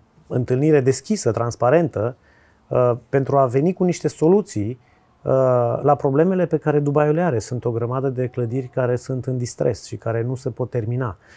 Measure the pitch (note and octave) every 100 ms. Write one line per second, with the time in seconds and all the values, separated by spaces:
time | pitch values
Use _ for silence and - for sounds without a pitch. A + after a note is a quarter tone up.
0 | _ _ - B2 B2 B2+ D#3 D3 B2+ B2+
1 | - G#3+ A#2 A2 A#2 - A#2+ E3 D3+ -
2 | A#2 - _ _ _ _ - B2 B2 A#2+
3 | - C#3 B2+ C#3 C3 C3 E3 F3+ F3+ D#3+
4 | D3+ - D#3 G3+ G#3 G#2 G#2 B2+ _ _
5 | _ _ C3+ C3 C3 B2 A#2+ - C#3 C#3+
6 | C#3+ C#3 F3+ F#3 E3 D#3 D3+ D3 C#3+ D3
7 | D3+ D#3 F3+ A#2 - B2 B2 A#2 A#2+ C3
8 | C3+ B2 B2 B2+ A#2 C3 B2+ C#3 B2 B2
9 | - C3 B2+ B2+ A#2+ - C#3+ G#2+ - -
10 | A#2 A2+ A#2+ B2+ B2+ A2+ B2 B2 G#2+ B2
11 | B2 F#2 _